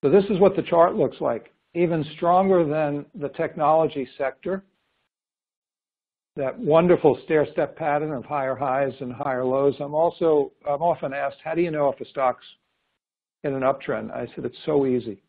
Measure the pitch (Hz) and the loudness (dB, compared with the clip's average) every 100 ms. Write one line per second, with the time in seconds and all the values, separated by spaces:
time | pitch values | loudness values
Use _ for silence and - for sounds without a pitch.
0 | 143 185 196 190 190 190 - 170 175 208 | 4 2 2 4 4 2 0 4 4 4
1 | 135 - 143 117 - _ _ 170 170 165 | -2 0 -4 -4 -8 _ _ -2 0 0
2 | 143 - 175 180 190 185 160 151 151 147 | -4 -2 2 4 4 4 2 0 -2 -4
3 | 143 226 143 - 160 - 147 160 160 143 | -8 -10 -10 -6 -6 0 2 4 2 -2
4 | 127 - 135 - - 190 _ _ _ _ | -10 -6 -8 -6 -8 -8 _ _ _ _
5 | _ _ _ _ _ _ _ _ _ _ | _ _ _ _ _ _ _ _ _ _
6 | _ _ _ - 131 - 214 160 175 165 | _ _ _ -8 -8 -6 2 4 6 4
7 | 156 123 - 156 139 - 147 - 160 147 | 4 2 0 0 0 -2 -4 -4 -2 -2
8 | 156 147 147 147 135 123 139 131 139 131 | -4 -8 -6 -6 -4 -4 -2 -2 -2 -4
9 | 127 120 143 127 127 131 139 131 143 151 | -12 -8 -6 -2 -2 2 0 0 -6 0
10 | 165 - 165 151 135 _ - 143 170 156 | 0 0 2 2 0 _ -6 -2 0 -2
11 | 147 139 143 139 160 160 175 151 143 127 | -4 -4 -6 -8 -6 -2 -2 0 -2 -2
12 | 117 - 131 120 - _ _ _ _ _ | -10 -2 -2 -2 -12 _ _ _ _ _
13 | _ _ _ _ 147 135 131 139 - 113 | _ _ _ _ -6 -2 -2 -2 -4 -8
14 | 110 - 123 - 123 - - 147 135 123 | -6 -10 -10 -8 -10 -8 -2 0 2 0
15 | 113 95 | -2 -14